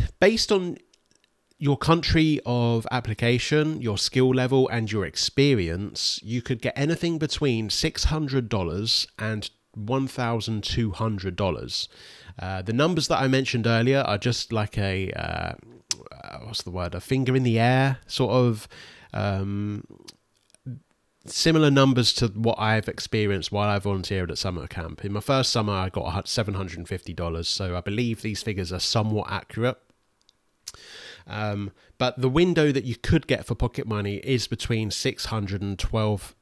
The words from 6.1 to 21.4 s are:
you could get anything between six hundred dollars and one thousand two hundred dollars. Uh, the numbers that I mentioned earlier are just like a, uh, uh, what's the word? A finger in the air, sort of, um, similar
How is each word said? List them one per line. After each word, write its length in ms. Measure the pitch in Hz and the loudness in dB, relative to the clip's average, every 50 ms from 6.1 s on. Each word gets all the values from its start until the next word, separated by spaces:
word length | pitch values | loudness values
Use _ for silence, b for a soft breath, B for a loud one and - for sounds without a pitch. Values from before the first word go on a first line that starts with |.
| - - - | -2 -4 -6
you 180 | 104 117 127 | -6 -6 -4
could 200 | - - 135 113 | -2 -4 -4 -2
get 100 | - 127 - 135 | -2 -4 -2 -2
anything 400 | 143 151 170 160 - 170 170 156 | 0 0 0 0 0 -2 -2 -2
between 520 | 156 147 - - 151 139 120 113 110 104 | -2 -4 -2 0 0 0 2 0 0 -2
six 360 | - - - 160 - - - | -2 -2 -2 -2 0 0 0
hundred 420 | - 151 156 156 135 131 131 120 107 | 0 2 0 -2 0 0 0 0 0
dollars 580 | 117 101 90 85 78 95 107 113 - - - - _ - | 0 -2 0 -2 -2 -2 -2 0 0 0 0 -2 _ -6
and 320 | 110 110 110 107 98 - - _ _ _ _ | -4 -4 -4 -4 -6 -8 -12 _ _ _ _
one 340 | 113 104 107 127 135 135 131 | -10 -6 -2 -2 -2 -2 -4
thousand 560 | - - 123 117 117 113 104 - 110 104 98 | -4 -4 -2 -2 -2 -2 -2 -2 -4 -4 -2
two 280 | - - 127 117 110 | -2 0 0 0 0
hundred 440 | 92 - 113 110 107 98 92 95 87 | -2 -2 -2 -2 -2 -2 -4 -6 -4
dollars. 540 | 87 104 92 80 55 60 64 - - - B B B B B B B B B B - | 0 0 0 0 -2 -4 -6 -6 -6 -6 B B B B B B B B B B -10
Uh, 200 | - 92 95 92 | -8 -6 -6 -6
the 100 | 92 107 | -4 -2
numbers 380 | 113 123 147 170 180 160 147 - | 0 2 2 2 2 0 0 2
that 100 | 160 - | 2 2
I 80 | 135 131 | 2 4
mentioned 400 | 131 135 135 - - 120 110 117 | 2 2 2 0 0 0 2 2
earlier 320 | 117 113 117 127 135 139 | 2 4 4 4 4 2
are 180 | 135 - 104 101 | 2 0 -2 0
just 360 | - 127 117 - - - 117 | 0 0 0 -2 -2 -2 -2
like 240 | 110 104 98 - - | -2 -2 -2 -2 -2
a, 340 | 101 98 95 95 95 92 | -2 0 0 -2 -2 -4
uh, 420 | - - - - - - 85 85 - - - 110 120 - - _ - - - - | -4 -6 -6 -6 -4 -4 -6 -6 -8 -10 -14 -20 -20 -20 -10 _ -8 -8 -8 -12
uh, 260 | - - - - - - - | -18 -16 -16 -14 -14 -14 -12
what's 200 | 113 110 - - | -8 -8 -8 -8
the 80 | 90 | -6
word? 240 | 87 90 87 87 87 | -6 -6 -6 -4 -6
A 60 | 87 | -8
finger 340 | - - 135 131 131 123 127 | -4 0 0 0 2 2 2
in 80 | 135 127 | 4 4
the 160 | 123 113 113 | 4 4 4
air, 380 | 117 120 127 131 135 135 131 123 - - | 4 4 4 4 4 2 2 -2 -6 -6
sort 240 | - - 131 104 | -2 0 2 4
of, 380 | 110 127 127 120 113 107 - B B B B B B B B B - | 4 4 4 4 2 0 -4 B B B B B B B B B -6
um, 720 | 104 101 101 98 95 98 98 101 101 104 104 104 101 - - - - - - - _ _ _ _ _ _ _ _ _ _ 131 123 - - _ _ _ _ _ _ _ _ | -4 -2 0 0 -2 -2 -2 -2 -4 -4 -4 -4 -6 -10 -12 -18 -20 -20 -20 -20 _ _ _ _ _ _ _ _ _ _ -14 -14 -14 -16 _ _ _ _ _ _ _ _
similar 440 | - - - | -8 -4 0